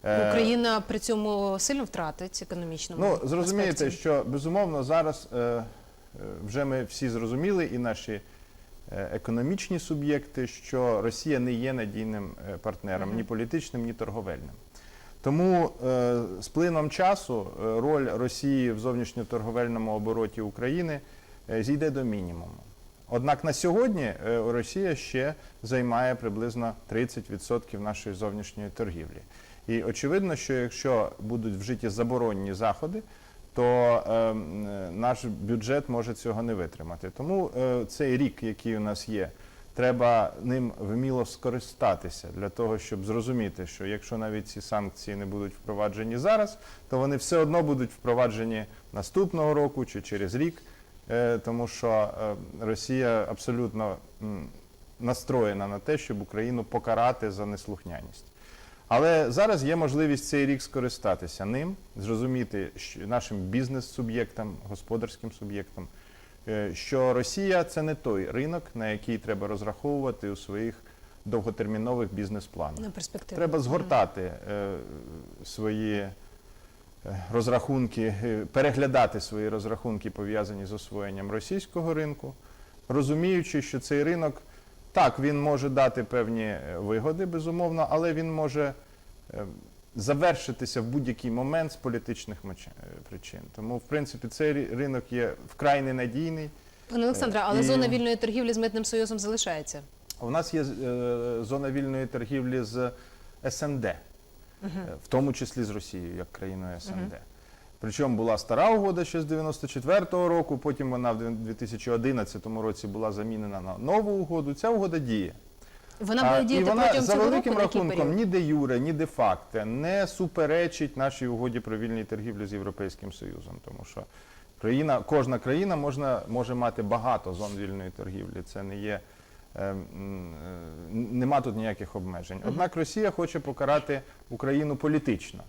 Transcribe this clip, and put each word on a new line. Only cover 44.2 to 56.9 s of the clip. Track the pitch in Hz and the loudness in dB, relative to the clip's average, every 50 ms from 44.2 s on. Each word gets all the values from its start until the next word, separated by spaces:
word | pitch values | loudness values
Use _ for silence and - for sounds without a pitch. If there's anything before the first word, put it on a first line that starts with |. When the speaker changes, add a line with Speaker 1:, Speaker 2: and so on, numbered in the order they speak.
| 110 110 107 107 104 | -4 -2 -4 -4 -6
Speaker 1:
ці | - - 107 | -6 -12 -12
санкції | - - 110 104 101 95 - - - 104 101 | -6 -4 -2 -2 -2 -4 -8 -10 -10 -8 -6
не | 101 101 | -6 -6
будуть | 98 101 101 101 98 - | -6 -4 -4 -6 -6 -8
впроваджені | - - - 107 101 107 104 101 107 110 113 117 | -10 -8 -6 -2 0 0 0 0 -2 -4 -2 -2
зараз, | 123 139 202 220 214 208 208 - - - - - - - - | 0 2 4 4 4 2 0 -4 -14 -18 -20 -20 -20 -8 -2
то | 135 | 0
вони | 127 135 139 143 | 0 2 2 0
все | 135 - - 175 | 0 0 4 4
одно | 165 160 147 165 170 160 | 6 6 6 6 4 4
будуть | 147 143 131 123 113 | 4 2 2 0 -2
впроваджені | - - - 127 120 123 123 117 104 110 113 113 113 110 104 - - - - - - | -4 -4 2 2 6 6 6 4 4 0 -2 0 0 -2 -4 -6 -12 -20 -18 -8 -6
наступного | 101 95 - - 185 196 190 175 165 151 151 151 | -6 -6 0 2 2 2 4 2 2 4 4 6
року | 147 147 139 - 135 127 | 4 4 2 2 -2 -4
чи | - - 104 | -2 -4 -8
через | 95 - 107 101 101 90 95 | -6 -4 -2 -2 0 0 2
рік, | 127 156 170 170 - - - - - - - - - - - | 2 0 0 0 -6 -20 -20 -20 -20 -20 -20 -20 -20 -6 0
е, | 117 120 120 117 117 | 2 4 4 4 2
тому | 110 - 117 117 120 120 | 2 0 -2 -2 0 -2
що, | 113 - - - 117 110 107 104 104 - 92 | -2 -4 -2 2 4 4 4 4 2 0 -4
е, | 110 107 104 98 - 80 - 82 113 | -4 -4 -4 -4 -8 -12 -10 -6 -2
Росія | 110 113 107 - - 131 131 127 120 117 110 101 - | -2 -2 -2 -2 -2 0 2 4 4 4 2 2 0
абсолютно, | 101 - - - 120 120 123 110 107 110 110 104 92 - - - - - | -4 -4 -2 -2 0 0 0 -2 -2 -2 -2 -2 -4 -6 -10 -20 -14 -8
м, | 110 107 104 92 73 60 - - - - - - - - - - | -6 -6 -6 -6 -8 -10 -14 -18 -20 -20 -20 -20 -20 -20 -12 -4
настроєна | 117 120 127 - - - 131 123 113 104 101 98 98 | -2 -2 -2 -2 -2 0 2 4 4 2 2 0 -2
на | 101 101 101 | -4 -4 -6
те, | - - 151 | -2 -2 -2
щоб | 151 - - 123 101 | -2 -2 -4 -6 -6
Україну | 95 - - 107 113 120 123 120 110 | -6 -4 -4 -2 -2 0 -2 -2 -4
покарати | - - 117 - 117 | -2 -4 -4 0 2